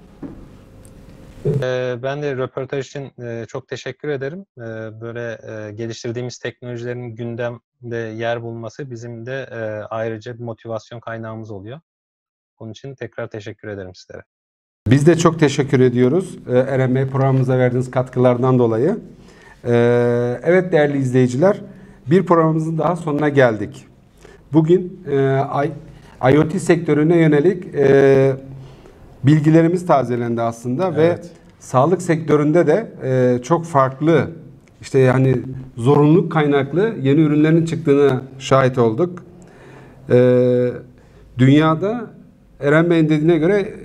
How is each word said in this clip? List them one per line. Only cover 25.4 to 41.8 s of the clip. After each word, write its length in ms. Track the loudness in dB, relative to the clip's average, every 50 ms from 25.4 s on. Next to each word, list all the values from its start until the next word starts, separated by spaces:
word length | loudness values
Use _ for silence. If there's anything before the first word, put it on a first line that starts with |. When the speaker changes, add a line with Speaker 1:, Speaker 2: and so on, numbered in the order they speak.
| -2 -2 -4 -4 -4
Speaker 2:
I-, 680 | -4 -6 -10 -16 -20 -20 -20 -20 -20 -8 -2 2 4 4
I 60 | 4
O 80 | 4
T 120 | 2 -2 -2
sektörüne 580 | 0 2 2 2 2 0 0 2 2 4 4
yönelik, 580 | 4 4 4 4 4 4 2 0 0 -4 -6 -2
e, 600 | 0 2 4 6 6 6 6 6 6 4 2 0 -2 -8 -14 -18 -18 -20 -20 -20 -20 -20 -20 -20 -20 -20 -20 -10 0 2
bilgilerimiz 640 | 4 4 4 6 4 4 6 4 4 2 0 0
tazelendi 540 | 2 2 2 2 0 -4 -4 -4 -4 -2 -2
aslında 460 | -2 -4 -4 -6 -6 -6 -4 -4 -4
Speaker 3:
Evet. 100 | -2 0
Speaker 2:
ve 240 | 2 2 2 0 -2 -8 -14 -20 -20 _ -20 -20 _
sağlık 420 | -10 -2 0 2 2 2 2 0
sektöründe 680 | 0 -2 -2 -2 0 0 2 2 2 2 2 4 4
de, 240 | 4 2 0 -2 -6 -10 -8 -4
e, 400 | -2 0 2 2 2 0 0 0
çok 220 | 0 -2 -2 -2
farklı, 680 | 0 0 0 2 0 0 -2 0 2 2 2 2 -2 -6 -14 -20 -20 -20 -20 -20 _ _ _
işte 180 | -8 -2 2 2
yani 420 | 4 4 4 2 2 2 0 -2 -4 -8 -12 -14 -16 -16 -12
zorunluluk 540 | -2 0 2 4 4 6 6 4 4 2 0
kaynaklı 640 | 0 0 0 2 2 0 0 -2 -2 -2 -2 -2 -2 -2
yeni 200 | 0 0 2 2
ürünlerin 440 | 2 2 2 2 2 4 4 2 2
çıktığına 560 | 0 -4 -4 0 2 4 4 4 4 2 0 -4 -10 -16 -14
şahit 380 | -2 0 2 4 4 2 2
olduk. 460 | 2 2 2 2 0 -2 -4 -4 -10 -18 -20 -20 -20 -20 -20 -20 -20 -20 -20 -20 -20 -20 -20 -20 -14 -2 2
E, 80 | 2 4 4 4 4 4 2 2 2 0 0 -2 -4 -8 -14 -20 -20 -20 -20 _ -20 -20 -20 -10 -2
dünyada 720 | 2 4 4 6 6 4 4 2 0